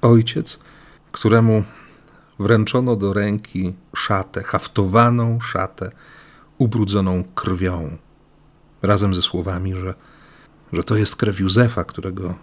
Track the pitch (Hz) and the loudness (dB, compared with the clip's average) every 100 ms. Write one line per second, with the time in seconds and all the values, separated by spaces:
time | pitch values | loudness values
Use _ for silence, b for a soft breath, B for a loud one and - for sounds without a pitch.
0 | 117 117 113 160 - - b b b b | 6 6 4 -4 -6 -10 b b b b
1 | _ - 107 113 113 110 - B B B | _ -2 2 4 4 2 -2 B B B
2 | B B B - 101 110 107 127 127 107 | B B B -4 2 2 2 0 0 0
3 | 98 98 101 104 - 98 92 92 _ - | 0 -2 -2 -4 -6 -6 -6 -8 _ -8
4 | - 98 - - - - - - 95 117 | -2 -2 -4 -10 -4 -6 -4 -2 2 4
5 | 120 120 117 117 - 90 95 - - - | 4 4 0 -2 -4 -6 -6 -8 -12 -14
6 | b b b b b - 120 113 98 101 | b b b b b -2 0 2 2 2
7 | 95 90 90 - 92 92 92 87 76 80 | 2 0 -4 -6 -4 -2 -2 -4 -8 -12
8 | _ _ _ _ _ _ _ - 95 98 | _ _ _ _ _ _ _ -4 2 2
9 | 101 90 - 90 90 90 95 92 92 - | 2 0 -2 -4 -4 -4 -6 -6 -8 -10
10 | b b b b b _ - 85 - 107 | b b b b b _ -8 -6 -2 0
11 | 101 - 107 92 95 113 117 107 - - | 0 -2 -2 0 2 4 2 0 -6 -8
12 | 95 95 90 90 | -10 -8 -8 -6